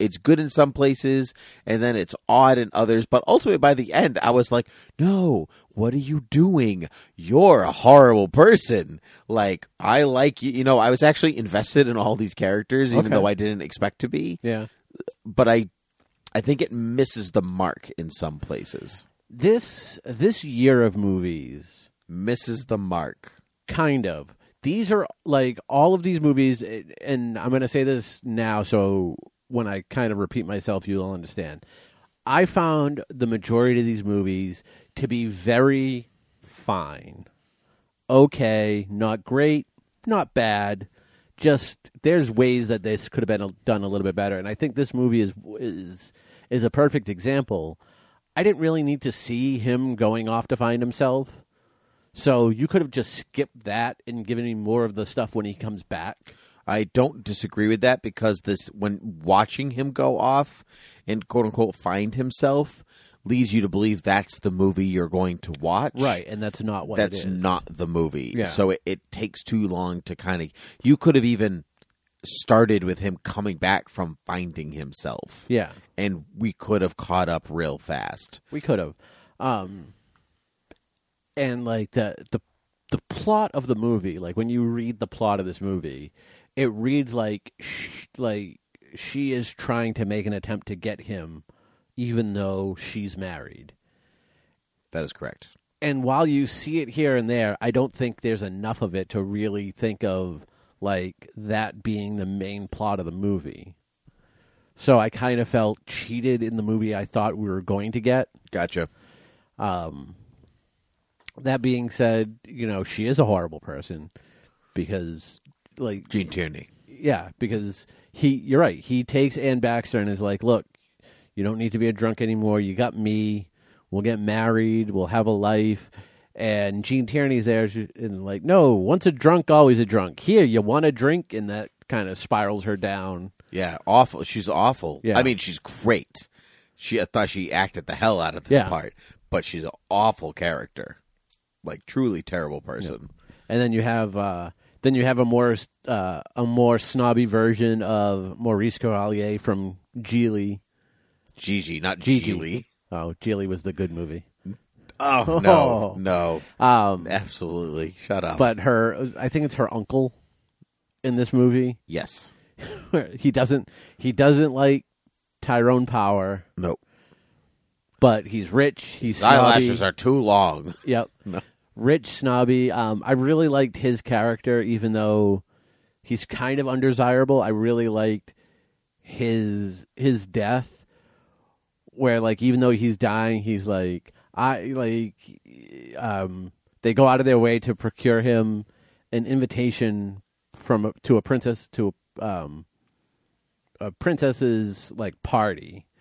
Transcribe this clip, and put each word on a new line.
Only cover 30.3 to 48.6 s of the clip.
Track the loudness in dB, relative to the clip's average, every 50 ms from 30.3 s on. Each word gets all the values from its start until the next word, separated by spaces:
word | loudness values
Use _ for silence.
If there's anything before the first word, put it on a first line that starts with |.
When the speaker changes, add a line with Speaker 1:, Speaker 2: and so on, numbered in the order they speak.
| -4 -6 -6
Speaker 2:
myself, | -4 -6 -6 -4 -2 -4 -4 -2
you'll | -4 -4 -4 -4 -4
understand. | -8 -10 -10 -12 -10 -10 -10 -10 -10 -16 -20 _ _ -20 _ _ _ _ _ _ _ _ -4
I | 0 2 2 2
found | 4 2 0 2 2 2 2 0 0 -2 -6 -10 -10
the | -6 -4 -2
majority | -2 -2 -2 -2 0 2 4 4 4 4 2
of | 2
these | 0 -2 -2 -2
movies | -2 0 0 0 0 -2 -2 -4 -6 -8 -12 _ _ -20 _ _ _ -10
to | -8 -6 -4
be | -2 -2 -2
very | -4 -6 -4 0 2 4 4 6 4 4 2 0 -2 -4 -6 -10 _ _ _ _ _ _ _ _
fine. | -20 -20 -10 -6 -4 -4 -4 -4 -8 -12 -16 -18 -20 -20 -20 -20 _ _ _ _ _ _ _ _ _ _ _ _ _ _ _ _ 4
Okay, | 6 8 8 6 4 2 0 2 2 2 0 0 -2 -2 -4 -6
not | -4 -2 -2 -2 -2 -4 -4
great, | -2 0 2 2 2 2 0 -2 _ _ _ _ _ _ _ -4
not | -2 -2 -2 -2 -2 -2
bad. | 0 0 2 0 0 0 -2 -4 -6 -10 -18 _ _ _ _ _ _ _ _ _
Just, | 0 4 4 4 4 0 -6 -16 _ _ -20 _ -2
there's | 0 2 2 2 2 0
ways | 2 2 4 4 4 2 0 -2
that | -2 -2
this | -2 -4 -4 -4 -6 -6
could | -4 -4
have | -2 0
been | -2 -2
a, | -2 -6 -10 _ -2
done | -2 -2 0
a | 0 -2
little | -2 -2 -2
bit | -2 -2
better, | -2 -2 -2 -2 -4
and | -6
I | -8 -6
think | -4 -4 -4 -2
this | -4 -4 -2 -2
movie | 0 0 2 2 2
is, | 2 0 -2 -10 -16 -16 -12 -10
is, | -8 -8 -8 -8 -12 -14 -18 -20 -20 -20 _ _ _ _ -20 _ _ -4
is | -2 0
a | 0 0
perfect | 2 4 2 4 2 0 -4 -4
example. | -8 -4 -2 -2 0 0 -2 -2 -4 -6 -6 -8 -12 _ _ _ _ _ _ _ _ _ _ _ -4
I | 0
didn't | 2 2 2 2